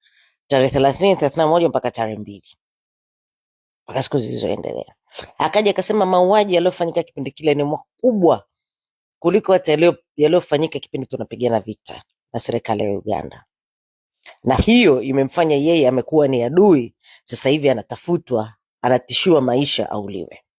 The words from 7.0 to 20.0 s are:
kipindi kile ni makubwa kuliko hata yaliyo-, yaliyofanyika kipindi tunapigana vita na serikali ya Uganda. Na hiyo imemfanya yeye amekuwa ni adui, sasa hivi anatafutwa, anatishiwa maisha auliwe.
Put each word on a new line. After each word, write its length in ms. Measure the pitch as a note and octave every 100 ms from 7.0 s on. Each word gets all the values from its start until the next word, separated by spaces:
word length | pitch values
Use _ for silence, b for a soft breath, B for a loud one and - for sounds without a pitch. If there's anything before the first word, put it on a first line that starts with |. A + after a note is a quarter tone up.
kipindi 280 | - D3 C3
kile 220 | - D3+
ni 100 | D3
makubwa 840 | C#3+ D#3 _ - B3 G#3 E3 A2+ _ _ _ _ _ _ _ _
kuliko 340 | E3+ G#3 G3+
hata 200 | F3+ E3
yaliyo-, 240 | D3+ E3+ C3+ _ -
yaliyofanyika 640 | D3+ F3 - D3 D#3+ C#3
kipindi 280 | - C#3 B2+
tunapigana 540 | B2+ G#2 A2+ A#2+ A2
vita 420 | A2 - - F2+ _ _ _
na 80 | A#2
serikali 440 | - A#2 - G#2+
ya 60 | G#2+ G2
Uganda. 460 | G#2 E2 C2+ - _ _ _ _ _ _ _ _ B B
Na 100 | B2 B2+
hiyo 460 | - A#3+ G3 B2+
imemfanya 540 | C3 C3+ C3+ F3 D#3+ C#3+
yeye 320 | D#3 E3 B2+
amekuwa 400 | B2+ - D#3 C#3
ni 140 | B2+
adui, 520 | A#2+ F3 G#3 D3 A#2+ _ b b
sasa 240 | - A#2 C3
hivi 220 | D3+ C#3
anatafutwa, 840 | A#2 - B2 - F3 - A#2 A2 _ _ -
anatishiwa 580 | B2 B2+ - - F#3+ D#3
maisha 500 | B2+ B2+ C#3+ - -
auliwe. 520 | G#2+